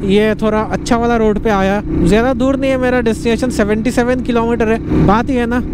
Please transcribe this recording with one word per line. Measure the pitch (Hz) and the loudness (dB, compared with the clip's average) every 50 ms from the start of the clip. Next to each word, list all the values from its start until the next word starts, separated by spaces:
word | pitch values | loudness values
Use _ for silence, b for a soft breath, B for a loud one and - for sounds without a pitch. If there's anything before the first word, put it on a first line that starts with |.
| - | 0
ये | 196 190 208 214 220 214 | 2 2 2 2 2 0
थोड़ा | 202 220 220 214 214 | 0 -2 0 0 0
अच्छा | 220 190 185 190 - - 247 226 | -2 -2 -4 -6 -2 0 0 0
वाला | 233 240 240 | 2 0 0
रोड | 233 220 220 208 202 | 2 2 2 0 0
पे | - 226 | 0 0
आया। | 208 196 190 196 196 208 202 | 0 2 2 0 0 -2 -2
ज़्यादा | - - - 185 170 190 220 233 254 269 | -4 -2 0 2 4 4 4 2 2 0
दूर | 233 247 262 269 | 0 0 0 0
नहीं | 262 269 269 | 0 0 0
है, | 262 262 | 0 0
मेरा | 254 254 247 247 | 0 0 0 0
डेस्टिनेशन | 240 226 220 - - 233 226 - 240 254 | 0 0 -2 -2 0 -2 0 0 -2 -4
सेवेंटी | - - 220 196 214 214 220 254 | 0 0 0 0 0 0 -2 -2
सेवन | - - 240 240 254 254 | 0 0 0 0 0 -2
किलोमीटर | 240 - 240 233 226 233 233 - 226 214 | -2 -2 0 0 0 0 -2 -2 0 -2
है। | 226 226 - - - - 165 | -2 -2 -2 -2 0 2 4
बात | 151 190 220 240 - | 4 4 2 2 0
ये | 269 240 | -2 -2
है | 240 | -2
ना | 233 240 254 - - | -2 -2 -2 -4 -4